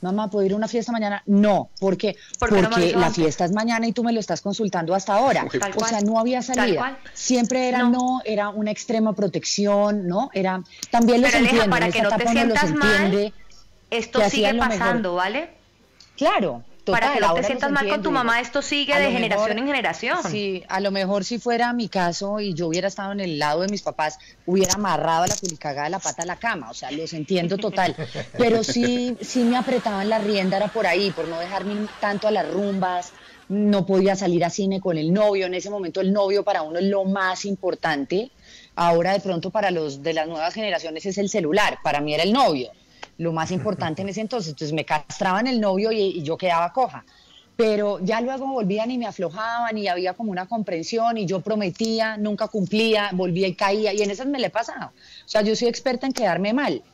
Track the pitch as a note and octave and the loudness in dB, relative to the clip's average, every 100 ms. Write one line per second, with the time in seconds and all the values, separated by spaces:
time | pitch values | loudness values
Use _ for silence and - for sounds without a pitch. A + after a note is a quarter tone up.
0 | F3+ G3+ G#3+ G#3 F#3+ G3+ A3 A#3 A3 A#3 | -2 -2 -2 0 0 0 0 -2 -2 -2
1 | G#3 G3+ - G3+ G#3 F#3 B2+ - F#3+ F#3+ | -2 -4 2 6 6 4 0 -2 0 0
2 | G#3+ - - - A#3+ G#3 F#3 A#3 E3+ - | -2 -4 -12 -4 2 4 4 4 2 4
3 | E3+ - D#3+ C#3+ F3 G#3 A3+ A3+ A3+ A3+ | 2 2 0 2 0 0 0 0 0 0
4 | A#3 A#3 G#3 E3+ - G3+ G#3+ F#3 E3 F#3+ | 0 -2 -2 -4 -4 -2 -2 -2 0 0
5 | F#3+ G3+ C4 F#3 B2+ C3 G3 G3 A3+ A3 | 2 2 4 2 0 -2 -2 -2 -2 0
6 | G#3 A3+ A3+ B3+ A#3+ B3+ G#3+ E3 B3+ C4+ | 0 0 0 -2 -2 0 0 0 -2 -6
7 | - - - B3 A#3 B3+ B3+ B3 A#3+ B3 | -16 -10 0 2 2 0 0 2 2 4
8 | B3+ B3+ - G#3+ G#3 G#3 G#3+ G#3 - A3+ | 2 0 -2 -2 -2 -2 -4 -4 -2 0
9 | A3 G3 G3+ D#3+ - - G3+ G3+ G#3 G#3 | 2 2 0 -2 -4 0 2 4 2 0
10 | F3+ F3 C#4 - F#3 F#3 F3 - - A#3+ | 0 -2 -2 -2 -2 -2 -6 -16 -2 2
11 | A#3 A#3+ B3 - B3 A#3 A3 B3 A3+ A3+ | 6 6 6 4 4 4 4 2 2 2
12 | G#3 G#3+ A#3+ A#3 A#3 A3 - D4+ C#4+ C4 | 2 2 2 2 4 2 2 2 4 4
13 | G3+ F#3+ G#3 - - - - _ _ A#3 | 4 2 0 -6 -20 -20 -20 _ _ -6
14 | A3+ B3+ G3+ C#4 G#3 A#3 B3 G#3+ A#3 A#3+ | -2 2 2 4 2 2 2 2 0 0
15 | G3 F3 F3+ A#3 E4 - _ _ _ _ | 0 -2 -2 -2 -6 -14 _ _ _ _
16 | - - D4 G4+ F#3 A#2+ - - - F3+ | -20 -2 0 2 0 -4 -12 -10 -2 0
17 | A#3+ C#4+ F3+ E3+ F#3+ B3 C#4 C#4+ C#4+ D4 | 2 2 2 2 0 0 0 0 0 0
18 | - C#4 A#3+ A#3 B3 C#4+ C#4+ C#4+ C#4 C#4+ | 0 0 2 2 0 -4 -2 -2 2 2
19 | C#4+ A#3 A3+ G#3 A3 G#3+ C4+ C#4 G3 E3+ | 2 2 0 2 2 0 0 0 -2 -2
20 | A#3+ F4 C#4 G#3+ G3+ F#3 - F#3+ G3+ G3 | -2 -2 -2 -4 -4 -6 -4 -2 -2 0
21 | F#3+ G3+ F#3+ A#3+ A#3+ A#3 A#3+ A#3+ G#3 G3 | 0 0 -2 -4 -2 0 0 0 -2 0
22 | F3 E3+ G3 G#3 G#3 D#3+ E3+ E3 F#3+ G3 | 0 0 -4 -4 -4 -2 -2 0 -2 -4
23 | G3 G3+ F#3 D3+ D3 D3+ F#3+ G#3 - C#3+ | -6 -4 -4 -2 0 0 0 -4 -6 -4
24 | D#3 D#3 - - - F#3 F#3 G3 G#3 D#3 | -4 -4 -20 -16 -2 2 2 0 0 0
25 | D#3 E3 F3+ - - D#3 D#3 C#3 D3 F#3 | 2 2 0 -2 -6 -8 -8 -6 -4 -4
26 | D#3+ C#3 E3+ F3 A#3 G#3 A2+ A2+ C3 C#3+ | -6 -8 -8 -4 -4 -4 -8 -14 -10 -8
27 | D#3+ E3 D3+ F#3 E3+ G3 G#3+ F#3+ F3+ C#3+ | -8 -8 -2 -2 0 -2 -2 0 -2 -2
28 | D#3 D#3+ B2+ - A#3+ A3+ A3+ A#3+ A#3+ B3 | -8 -8 -10 0 2 4 2 0 2 2
29 | B3 A#3 - C4 A#3 B3 B3+ B3+ A3+ G3 | -2 -4 -4 2 4 2 2 0 0 -2
30 | G3+ A3 G#3 G3+ F#3 G3 G#3 A3+ F#3+ F3 | 0 0 2 0 2 2 0 0 2 2
31 | G3+ E3 D#3+ E3 F3 G3 F#3+ G#3 G#3 - | 0 -2 -6 -6 -6 -6 -4 -4 -6 -4
32 | G#3 G3+ G#3+ G#3+ D#3+ F#3 G3+ G3 F#3 F3+ | -2 0 0 0 0 -2 0 0 0 -2
33 | F3+ - - - - G3 G#3 G3+ F3+ F#3+ | -6 -14 -20 -20 -6 0 4 4 4 4
34 | F#3+ F#3+ G3 F3 E3+ E3+ F#3+ F#3+ F#3+ E3 | 4 2 2 2 0 0 -2 0 0 0
35 | D#3 F#3+ G#3 G3 F#3 F#3 G3+ G#3 F3+ F#3 | 2 4 4 4 0 -4 -6 -6 -6 -2
36 | F#3+ G#3 G3 G3+ G3 F#3+ D#3 E3 G3 G3 | 0 2 4 2 2 0 -2 0 0 2
37 | F#3+ G3 F#3 F#3 G#3 G3 F#3 - E3+ D3 | 0 0 0 -2 -4 -4 -2 -2 0 -2
38 | C3+ F3+ B3 _ - - - - F3 E3+ | 0 -2 -4 _ -20 -20 -14 0 4 4
39 | F3 G3 F#3+ F3 F#3 A3 G3+ F3 D#3 C#3 | 4 0 0 -4 -2 -2 0 0 -4 -6
40 | D3 D#3+ D#3 E3 D#3+ F#3+ G#3+ E3+ D#3+ D#3+ | -4 -2 -2 -2 -4 -4 -4 -4 -4 -8
41 | G3+ F#3+ G3+ G#3+ D#3+ F#3 G3 - D#3+ D3 | -6 -4 -2 0 0 2 0 -2 -2 -2
42 | D3 D3+ F3 A#3 A#3+ D3+ A#2+ - _ - | -2 0 2 4 4 2 -4 -12 _ -20
43 | - _ E3 D#3+ E3 F3+ C3+ F#3+ E3+ D#3 | -20 _ -4 -2 -2 -2 -2 -4 -4 -4
44 | G3 F#3 A3 B3 E3 D3 D3+ D#3 - D#3 | -6 -6 -6 -6 -6 -8 -4 -4 -2 -2
45 | - - F#3+ F#3 A#3+ B3 G#3 F#3+ A3 A3+ | -4 -4 0 0 0 0 0 0 0 0
46 | G3 F3+ D3+ D#3+ F#3 E3 F3 - B3 C3+ | 0 -2 -6 -2 0 2 0 0 0 -2
47 | - _ - - _ _ A3+ G#3 G#3 F#3+ | -18 _ -20 -20 _ _ 2 2 0 -2
48 | F#3 A3 A#3+ C4 C4+ C4+ G3+ G3+ A3+ B3+ | 0 0 -2 -4 -4 -2 0 0 -2 -4
49 | A3+ F#3+ F3 E3+ A3 A#3 A#3 A3 G3+ F3+ | -6 -6 -6 -4 -4 -2 -2 -2 -2 -2
50 | F3+ F3+ A3+ F3+ F#3 A#3 G#3 F3 E3 A3+ | -2 -4 -6 -6 -6 -6 -4 -6 -4 0
51 | A3+ A3+ F#3+ F#3+ G3+ G#3+ G3+ - A3+ A3+ | 0 0 -2 -4 -2 -2 -2 -2 -2 0
52 | A3 G#3+ G#3 G#3 G#3+ A3 F3+ G#3+ A3+ G#3+ | -2 -2 -4 -2 -4 -2 -2 2 2 2
53 | G3+ F#3 F#3 F3 F#3+ E3+ G3+ G3+ G#3+ G3+ | 0 -2 -2 0 0 0 0 2 0 0
54 | G#3 G3 C4 C#4+ G3+ G#3 A#3+ D4+ F3+ _ | -2 -2 -4 -2 -2 -2 -6 -8 -12 _
55 | - - - A3 G#3 A3 A#3+ A#3 - B3 | -20 -20 -2 0 2 2 2 0 -2 -2
56 | C4+ B3+ G#3+ E3+ G3+ A#3+ C4+ E3 - | -2 0 0 2 0 0 0 -2 -8